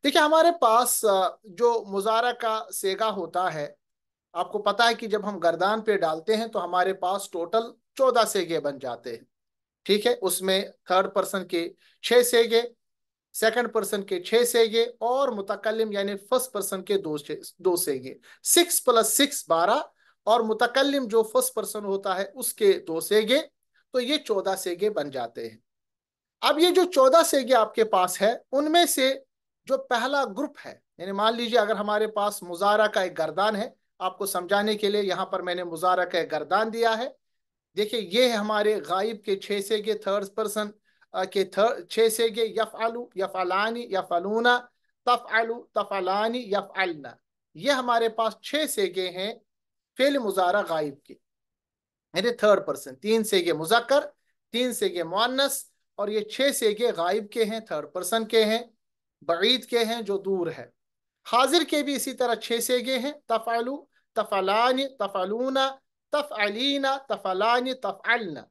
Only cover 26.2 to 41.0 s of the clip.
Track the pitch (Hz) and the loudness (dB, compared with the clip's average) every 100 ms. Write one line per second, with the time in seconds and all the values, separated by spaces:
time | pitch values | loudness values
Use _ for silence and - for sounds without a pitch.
26.2 | _ _ 247 294 359 359 359 240 262 320 | _ _ 0 4 4 6 4 6 8 8
27.2 | 330 285 240 247 214 - 220 196 180 - | 6 2 4 4 4 0 2 2 2 2
28.2 | 202 247 _ 269 302 339 339 - 262 269 | 0 0 _ -2 2 4 4 2 0 -2
29.2 | _ _ _ _ - 262 - 240 247 285 | _ _ _ _ -4 -4 0 -2 0 0
30.2 | 254 196 285 - - - _ _ 180 196 | -2 -4 -8 -8 -20 -20 _ _ -8 0
31.2 | 220 233 233 233 208 208 208 208 214 214 | 0 0 0 2 2 -2 -2 -2 -2 -2
32.2 | 208 202 175 170 202 214 214 214 185 165 | -4 -4 -12 0 2 4 2 2 -2 -2
33.2 | 156 156 208 208 247 _ _ _ 185 185 | -4 0 0 0 -8 _ _ _ -6 -4
34.2 | 196 180 175 202 208 214 202 208 196 180 | -6 -6 0 0 0 -2 -2 0 -2 -4
35.2 | 185 185 180 180 175 165 180 180 175 175 | -4 -4 -4 -6 -6 -2 2 2 0 -2
36.2 | 156 156 151 190 220 226 233 220 262 - | -2 -4 0 0 0 0 0 0 -6 -12
37.2 | _ _ _ _ _ - 208 240 180 208 | _ _ _ _ _ -6 -4 -4 -2 2
38.2 | 254 226 208 214 214 214 143 185 214 214 | 4 2 0 2 2 0 0 -2 -2 -4
39.2 | - 190 - 202 196 214 202 208 202 202 | -4 -6 -2 -6 -2 -2 -2 -4 -2 -2
40.2 | 196 208 214 214 208 208 _ _ | -4 -6 -4 -4 -6 -10 _ _